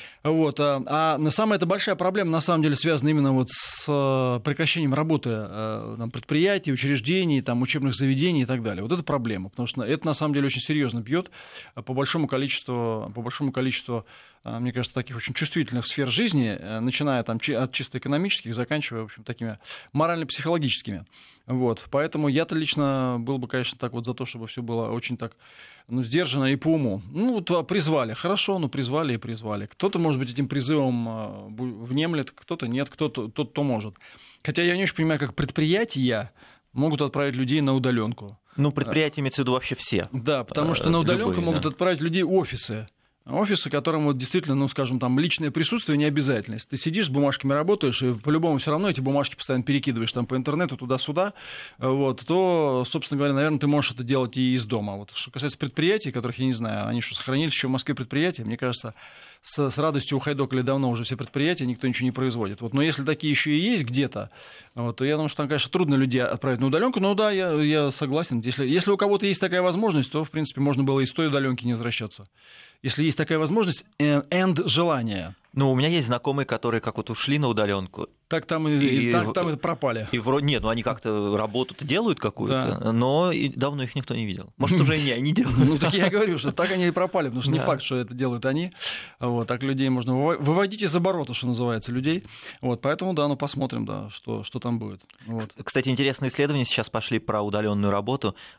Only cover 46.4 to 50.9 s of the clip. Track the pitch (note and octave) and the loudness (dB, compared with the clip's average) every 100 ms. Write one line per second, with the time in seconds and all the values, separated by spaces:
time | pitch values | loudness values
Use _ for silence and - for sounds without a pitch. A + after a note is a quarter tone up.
46.4 | G#2 A2 - C3 - E3+ F#3 C3+ C#3+ C3+ | -2 -8 -8 -6 -2 0 0 2 2 2
47.4 | C3+ C#3+ E3 G#3 C#3+ B2 B2+ A#2 B2+ D#3 | 0 2 2 2 2 2 0 0 0 2
48.4 | E3 C#3+ C#3 D3+ G3+ D#3+ C3 C#3 C#3 - | 4 2 2 0 0 0 0 2 0 -4
49.4 | - C3 A#2+ C#3 C#3+ A#2 A2+ - A#2 C3 | -2 0 2 0 0 0 -2 -2 -2 -2
50.4 | C3 D3 F3 C3+ B2 | 0 0 -2 -4 -2